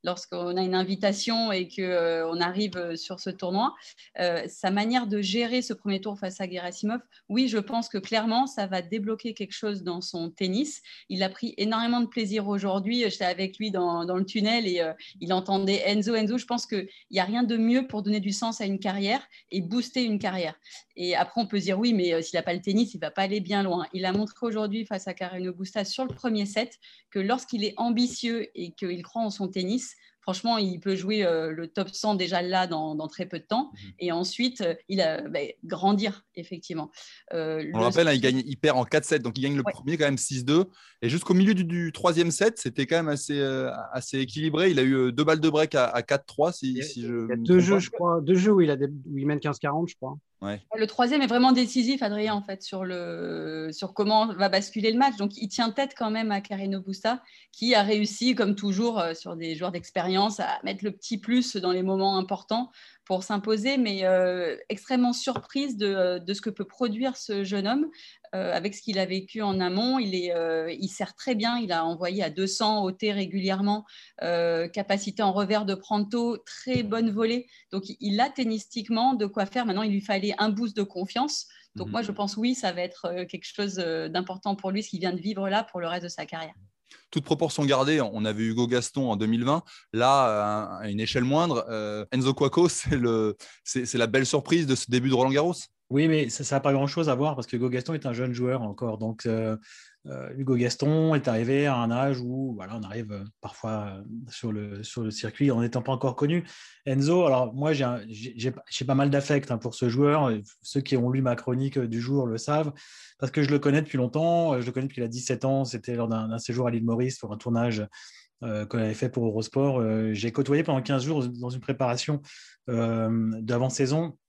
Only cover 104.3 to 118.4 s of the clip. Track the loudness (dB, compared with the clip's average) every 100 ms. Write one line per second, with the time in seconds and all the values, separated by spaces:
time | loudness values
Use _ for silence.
104.3 | -8 -4 -4 -6 -10 -10 -6 -6 -4 -8
105.3 | 2 2 4 2 0 -2 0 0 0 0
106.3 | 0 -2 -16 -20 -10 -2 2 4 6 6
107.3 | 4 2 0 0 2 0 -2 -8 -12 -12
108.3 | -4 -4 -4 -10 -6 0 2 4 2 2
109.3 | 0 2 -4 -4 -2 0 4 4 6 2
110.3 | 0 -6 -18 -4 -4 0 0 2 2 2
111.3 | 0 -2 -2 0 -2 -2 -2 0 0 0
112.3 | -2 0 0 0 -4 -20 -20 -20 _ -2
113.3 | 0 2 4 4 4 2 0 0 2 2
114.3 | 4 4 2 0 -4 -4 -4 -4 -4 -2
115.3 | 0 2 0 0 -6 -6 -4 -2 -2 -2
116.3 | -6 -4 -2 0 0 0 0 0 -4 -10
117.3 | -8 0 2 2 0 -4 -10 -20 -20 _
118.3 | _